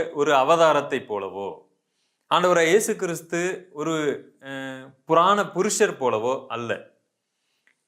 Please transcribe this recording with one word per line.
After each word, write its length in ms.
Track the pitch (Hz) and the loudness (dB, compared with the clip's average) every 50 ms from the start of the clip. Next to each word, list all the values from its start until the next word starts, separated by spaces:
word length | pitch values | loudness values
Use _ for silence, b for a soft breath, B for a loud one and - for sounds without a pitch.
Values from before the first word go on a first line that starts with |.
| 165 - - | 0 -2 -2
ஒரு 180 | 147 143 151 143 | -2 0 4 4
அவதாரத்தை 640 | 135 131 147 170 165 165 156 151 151 147 143 143 123 | 4 4 4 4 6 6 4 4 2 0 -2 -4 -6
போலவோ, 480 | 104 - 107 101 98 95 90 98 98 92 80 - - _ _ _ _ _ _ _ _ _ _ _ _ - | -6 -4 -6 -6 -6 -6 -8 -8 -8 -8 -10 -12 -16 _ _ _ _ _ _ _ _ _ _ _ _ -2
ஆண்டவராய் 360 | 151 165 180 180 175 170 165 | 0 2 4 4 4 4 4
இயேசு 260 | 160 175 220 214 - 208 | 4 4 2 2 0 -4
கிறிஸ்து 440 | 180 190 175 165 - - - 175 170 175 185 180 - - - - | -4 -4 -6 -6 -8 -10 -8 -6 -4 -4 -4 -6 -8 -12 -16 -12
ஒரு, 220 | 147 151 160 160 156 151 143 120 - - - _ _ | -8 -6 -4 -4 -2 -2 -2 -4 -4 -8 -18 _ _
அஹ், 440 | 135 135 135 135 135 135 131 131 131 135 - _ _ | -18 -14 -14 -12 -12 -12 -14 -16 -18 -20 -20 _ _
புராண 340 | - 160 165 170 190 202 208 190 - | 0 2 4 4 4 4 2 0 -4
புருஷர் 480 | - 170 190 214 208 - 214 180 - - | -2 -2 -2 0 0 0 0 0 0 0
போலவோ 360 | 131 123 113 107 110 123 131 127 - | -2 0 0 0 0 -2 -4 -4 -6
அல்ல. 240 | - 117 117 120 113 101 85 - - _ _ _ _ _ _ _ _ _ _ _ _ _ _ _ _ _ _ _ | -8 -8 -8 -6 -6 -6 -6 -8 -16 _ _ _ _ _ _ _ _ _ _ _ _ _ _ _ _ _ _ _